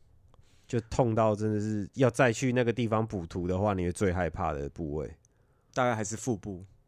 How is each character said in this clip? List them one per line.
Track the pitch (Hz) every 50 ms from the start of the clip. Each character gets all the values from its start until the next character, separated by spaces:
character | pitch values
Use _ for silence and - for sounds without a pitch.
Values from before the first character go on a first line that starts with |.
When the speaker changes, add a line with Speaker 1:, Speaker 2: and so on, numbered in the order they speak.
| - _ _ - - - - - - _ _ _ _
Speaker 1:
就 | - 127 117
痛 | 110 - - - 131 117 110
到 | 117 113 110 107
真 | 101 107 107 107
的 | 104
是 | 104 107 107 104 98 - -
要 | - 135 117
再 | 107 - 139 120
去 | 110 - 139 127
那 | 120 127 120
个 | 117
地 | 110 - 120 107
方 | 110 107 110
补 | 110 110 95 82
图 | 82 - 95 85
的 | 87 90
话， | 92 101 107
你 | 98 92 87
会 | 87
最 | 87 - 107 92
害 | 87 92 87 80
怕 | - - 90 80
的 | 76 71 71 69
部 | - - 85 73 71
位？ | 78 67 57 - - _ _ _ _ _ _ _ _ _ _
Speaker 2:
大 | - 135 127
概 | 123 117
还 | 110
是 | 107 - 113
腹 | - - 131 113
部。 | 90 - 107 95 87 95 - - _ _